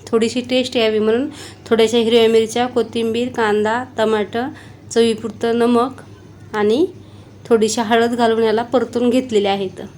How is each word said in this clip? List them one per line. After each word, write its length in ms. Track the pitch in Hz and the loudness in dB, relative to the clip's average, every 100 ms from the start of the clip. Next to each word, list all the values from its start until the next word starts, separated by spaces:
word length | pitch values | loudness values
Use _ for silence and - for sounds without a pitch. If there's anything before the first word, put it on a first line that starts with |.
| - | -2
थोडीशी 340 | 226 226 254 | 0 0 -2
टेस्ट 360 | 247 254 247 247 | -2 -2 0 0
यावी 220 | 220 214 | 0 2
म्हणून 300 | 220 233 302 - - - - | 0 0 -2 -10 -18 -12 -2
थोड्याशा 320 | 226 220 233 | 2 2 2
हिरव्या 320 | 226 233 226 | 2 4 4
मिरच्या, 380 | 226 220 240 247 | 4 2 -2 -2
कोथिंबीर, 600 | 247 220 233 226 226 247 | -2 -4 -4 -2 -2 -4
कांदा, 560 | 247 214 208 214 233 254 - | -2 0 0 0 -2 -6 -2
टमाटर, 460 | 220 214 196 233 269 - - - - | 0 0 -2 -6 -6 -10 -20 -20 -4
चवीपुरतं 680 | 233 233 220 226 - 233 233 | 0 2 0 -6 -6 -2 0
नमक 320 | 240 233 262 - - - - - - | 2 2 0 -6 -20 -20 -20 -20 -10
आणि 320 | 214 208 247 381 - - - - - - | -2 0 2 0 -4 -20 -20 -20 -12 0
थोडीशी 360 | 233 214 240 | 2 2 0
हळद 300 | 214 233 240 | 2 2 2
घालून 320 | 240 233 226 | 2 0 2
याला 200 | 220 220 | 2 0
परतून 460 | 240 254 233 240 247 | 0 -2 0 -2 0
घेतलेले 380 | 254 254 208 196 | 0 0 0 0
आहेत. 340 | 202 185 - - | -2 -4 -10 -16